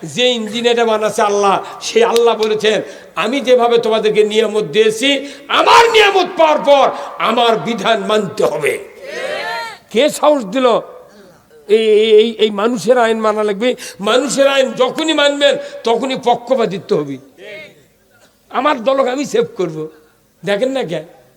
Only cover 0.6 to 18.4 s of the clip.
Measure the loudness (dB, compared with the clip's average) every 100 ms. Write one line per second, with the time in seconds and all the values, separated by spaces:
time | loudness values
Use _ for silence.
0.6 | 0 2 2 0 -2 0 0 2 2 0
1.6 | -4 -12 -2 0 2 4 2 2 -2 0
2.6 | 0 0 -4 -14 -14 -6 -4 -2 2 4
3.6 | 4 2 2 0 0 2 2 2 0 -2
4.6 | -2 2 2 2 0 0 -4 -14 -4 0
5.6 | 4 6 6 6 4 4 0 2 2 2
6.6 | 4 4 4 0 -12 -4 -2 2 2 0
7.6 | -2 -4 0 0 0 -2 -2 -2 -2 0
8.6 | -4 -4 -10 -18 -14 -10 -8 -8 -8 -8
9.6 | -10 -14 _ 0 0 2 0 0 -2 -2
10.6 | 0 0 -4 -20 -20 -20 -20 -20 _ -20
11.6 | 0 0 4 4 6 4 4 0 -2 0
12.6 | -2 -2 0 2 2 0 0 0 -2 -2
13.6 | -2 -4 -8 -8 0 0 0 -2 0 0
14.6 | -2 0 -4 -2 -2 2 0 2 0 0
15.6 | -6 -8 -2 -2 -2 -4 -2 -2 0 -2
16.6 | 0 -4 -4 -4 -2 -10 -14 _ -20 -18
17.6 | -20 _ _ _ _ _ _ _